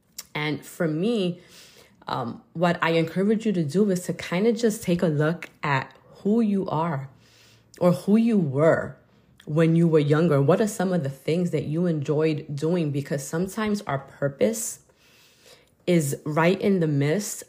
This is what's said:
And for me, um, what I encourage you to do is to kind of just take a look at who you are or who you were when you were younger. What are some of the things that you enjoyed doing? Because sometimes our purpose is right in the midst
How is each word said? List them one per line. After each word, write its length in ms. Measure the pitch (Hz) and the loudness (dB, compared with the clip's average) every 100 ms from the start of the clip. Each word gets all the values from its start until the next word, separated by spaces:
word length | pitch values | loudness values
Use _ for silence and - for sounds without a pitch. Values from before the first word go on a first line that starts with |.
| _ - - | _ -20 -6
And 320 | 156 151 143 - | 0 2 0 -4
for 220 | - 170 | 0 2
me, 520 | 156 202 233 180 175 - - - - - _ - | 4 2 4 2 -2 -10 -20 -20 -20 -20 _ -6
um, 360 | 135 117 - - | -4 -4 -8 -12
what 240 | 165 175 170 | 0 0 2
I 80 | 160 | 2
encourage 560 | 165 165 175 196 220 220 | 2 2 0 0 2 0
you 40 | |
to 100 | 180 | 0
do 260 | 147 175 214 | 0 2 2
is 120 | 180 | 0
to 120 | - | -4
kind 320 | 170 - 175 226 | -8 -4 0 0
of 100 | 226 | 2
just 280 | 233 220 | 0 -2
take 180 | - 175 | -2 0
a 60 | 180 | 0
look 420 | 147 151 170 - _ | 2 0 -2 -8 _
at 280 | 151 135 - - _ - | -2 -2 -4 -14 _ -6
who 220 | 196 226 | 0 2
you 300 | 220 196 - | 2 0 -2
are 400 | 151 170 139 135 - _ _ _ _ _ - | -2 -2 -4 -8 -16 _ _ _ _ _ 0
or 140 | 175 | 0
who 220 | 175 - 214 | 2 2 2
you 220 | 233 208 | 2 2
were 580 | 151 131 160 135 - - _ _ _ _ - | 0 2 4 2 -2 -12 _ _ _ _ -6
when 300 | 151 165 165 | 0 2 4
you 120 | 170 | 4
were 100 | 156 | 4
younger. 420 | 147 147 170 143 | 4 2 2 2
What 220 | 139 190 | 4 2
are 60 | 214 | 0
some 260 | - 185 | -2 -2
of 80 | 180 | -2
the 80 | 135 | -4
things 400 | - - 165 175 | -6 -4 -2 -2
that 140 | 151 | -2
you 240 | 131 156 180 | -4 -2 -2
enjoyed 580 | 156 139 151 160 147 - 147 | -2 -2 0 0 -2 -6 -6
doing? 360 | 156 180 151 | -2 0 -2
Because 360 | 143 139 139 139 | -4 -4 -6 -6
sometimes 540 | 165 190 - 214 208 - | -6 -4 -4 -4 -4 -4
our 100 | 135 | -8
purpose 840 | - - 143 143 208 226 - - _ _ _ _ _ _ _ - _ _ - | -8 -6 -6 0 -2 0 -8 -12 _ _ _ _ _ _ _ -20 _ _ 0
is 280 | 175 139 139 156 | 0 0 -4 -6
right 360 | 156 165 196 | 0 0 2
in 180 | 208 190 | 0 0
the 80 | 156 | 0
midst 560 | 143 143 170 208 - | 0 0 -2 -4 -12